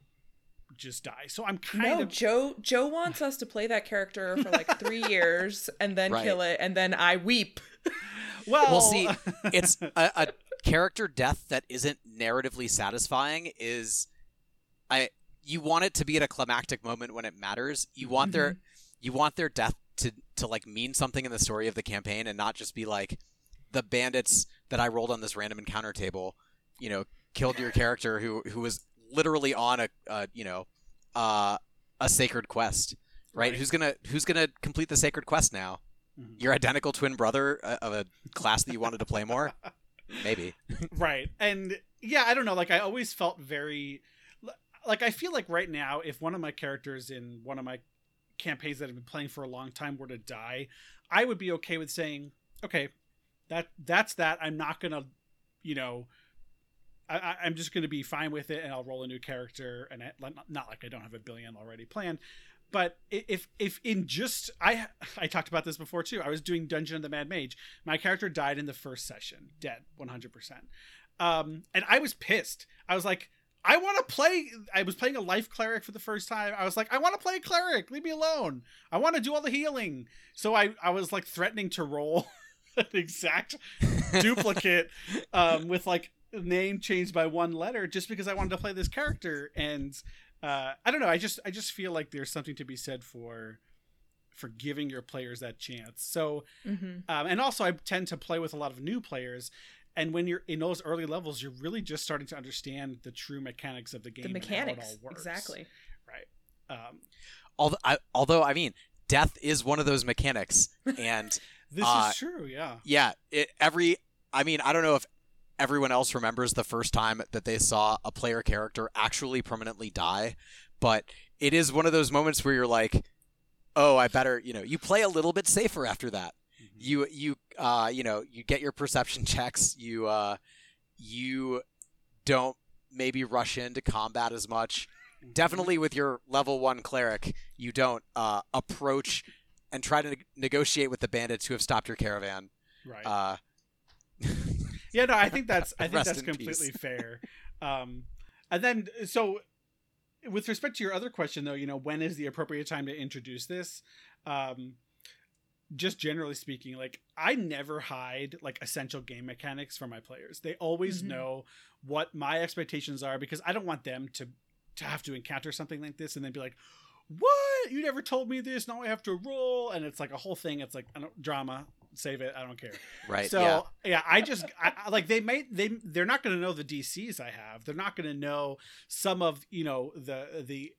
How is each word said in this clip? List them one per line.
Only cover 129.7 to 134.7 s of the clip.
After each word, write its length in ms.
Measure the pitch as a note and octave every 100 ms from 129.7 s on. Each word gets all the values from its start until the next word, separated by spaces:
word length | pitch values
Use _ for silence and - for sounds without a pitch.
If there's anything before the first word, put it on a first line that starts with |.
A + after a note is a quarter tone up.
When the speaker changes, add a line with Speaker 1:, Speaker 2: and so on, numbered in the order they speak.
| -
Speaker 3:
you, 300 | A#2 A2+ A2
uh, 300 | G#2+ G2+ G2+ _ - - _ _ _
you 640 | A2 A#2+ B2+ C3 C3 B2+ - _ - _ _ _ -
don't 300 | C3 C3 - _ - _
maybe 320 | B2+ C3 C3
rush 340 | B2 A#2+ A#2 B2+
into 240 | B2 B2
combat 500 | - G#2+ A2 A#2 A#2
as 140 | A#2 G#2
much. 380 | A2+ A2+